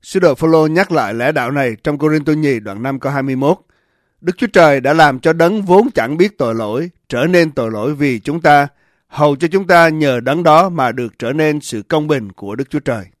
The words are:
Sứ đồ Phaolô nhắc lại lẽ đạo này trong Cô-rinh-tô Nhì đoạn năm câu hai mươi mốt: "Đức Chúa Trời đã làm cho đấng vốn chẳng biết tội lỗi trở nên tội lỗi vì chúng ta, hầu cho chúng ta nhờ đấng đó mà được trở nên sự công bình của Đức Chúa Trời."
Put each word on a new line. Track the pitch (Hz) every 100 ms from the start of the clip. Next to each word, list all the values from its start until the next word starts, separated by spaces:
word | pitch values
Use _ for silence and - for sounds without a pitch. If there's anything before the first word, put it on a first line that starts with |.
Sứ | - 190
đồ | 175
Phaolô | 131 160 160 156
nhắc | 160 196
lại | 160 104
lẽ | 113 127
đạo | 151 120
này | 143 131 110
trong | 156 147
Cô-rinh-tô | 156 156 143
Nhì | 151 147 120
đoạn | 104 98
năm | 131 135
câu | 135
hai | 139
mươi | 135 131
mốt: | 139 185 _ _ _ _ _ _
"Đức | 175 180
Chúa | 233
Trời | 190 160 139
đã | 131
làm | 160 151 127
cho | 165
đấng | 165 170 214
vốn | 190 185 247
chẳng | - 117 160
biết | 202 _
tội | 123
lỗi | 113 107 120 170 _ _
trở | 120 156
nên | 180 160
tội | 139 113
lỗi | 107 120
vì | 147 147 120
chúng | - 165
ta, | 156 143 143 _ _ _ _
hầu | - 147 139
cho | 170
chúng | 190 185
ta | 175 165
nhờ | 156 143 123
đấng | 123 151
đó | 170 156 190
mà | 165 123
được | 127 117 _
trở | 120
nên | 147 156 147
sự | - 117 101
công | 160 151
bình | 143 104
của | - 98
Đức | 113 139
Chúa | 151
Trời." | 139 117 87 _